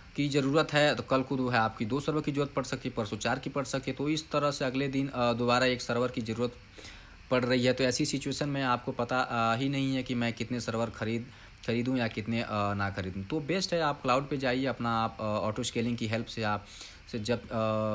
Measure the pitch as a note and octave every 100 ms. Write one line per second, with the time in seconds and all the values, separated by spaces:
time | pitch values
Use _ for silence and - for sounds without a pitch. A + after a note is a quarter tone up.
0 | - - C#3+ C#3+ C3+ D#3 D#3 D3 D3 B2
1 | - C3+ B2+ C3+ B2+ A#2+ A2 - A2 C3+
2 | C#3+ D3+ D3+ C#3+ C#3+ - C3 B2+ B2+ A#2+
3 | G#2+ G#2+ A#2 C3 C#3+ C#3+ C3+ C3+ C3+ B2
4 | C#3+ D#3 D#3 D3 C#3+ C#3 C3+ B2+ C#3 C3+
5 | C#3 B2 A#2+ A#2 A#2+ B2 B2+ A#2+ - A#2+
6 | B2 B2 A2 A2 A#2+ - - - - -
7 | - - - B2+ A#2+ B2+ B2 B2+ C3 -
8 | D3+ C#3 C#3 C3 D3 C#3 C3+ A#2+ - A#2+
9 | A#2+ B2+ B2+ A#2+ A2+ A#2 C#3 C#3 C3+ C3
10 | B2 B2 A#2 A2+ A2+ B2 A2+ A2+ A2+ -
11 | A2 A#2 B2+ - - - - A#2 A#2+ C3
12 | A2+ - G#2+ A#2 A2+ G#2+ G2+ G2+ G2 G2
13 | F#2 F#2+ F#2+ D#3 C#3 F#3 F#3 E3+ D3+ C#3+
14 | C3+ B2+ C#3+ C#3+ C3 B2+ C3 A#2 A#2 A2+
15 | A2 - G#2+ G#2+ G2+ G#2+ A#2+ A#2+ A#2 A#2
16 | A2 A2+ A#2 - G#2+ G#2 - - - -
17 | - A#2+ G#2+ A#2 - A#2 A2 G#2+ G#2+